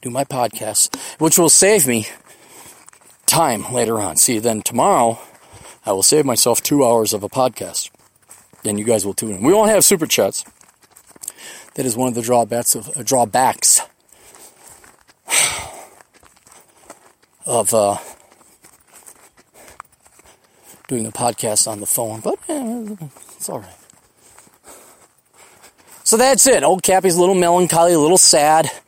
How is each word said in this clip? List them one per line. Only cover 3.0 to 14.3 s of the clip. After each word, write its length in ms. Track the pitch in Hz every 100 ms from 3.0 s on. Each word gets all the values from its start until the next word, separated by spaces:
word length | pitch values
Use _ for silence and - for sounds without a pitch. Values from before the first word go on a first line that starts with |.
| _ _ -
time 460 | 156 160 110 101
later 280 | 127 113 113
on. 180 | 98 78
See 160 | -
you 80 | 117
then 220 | 117 110
tomorrow. 560 | - 120 165 180 120 113 - - _ - - - -
I 60 |
will 120 | 95
save 220 | - 151 143
myself 360 | 117 - 113
two 240 | - 147 127
hours 280 | 117 110
of 100 | 107
a 60 | 98
podcast. 600 | - 127 110 92 - - _ _ _ _ - _ _
Then 140 | 110 104
you 80 | 107
guys 200 | 113 101
will 80 |
tune 220 | 95 113 95
in. 80 |
We 100 | 120
won't 180 | 196 214
have 120 | 214
super 240 | - 196 160
chats. 380 | - 101 - - _ _ _ _ _ _ - - - - - - -
That 100 | 131
is 120 | 113
one 100 | 127
of 80 | 120
the 60 |
drawbacks 540 | 113 123 113 120 120 123
of, 200 | 104 -
uh, 80 |
drawbacks 800 | 113 131 117 123 127 - - - - _ _ _ -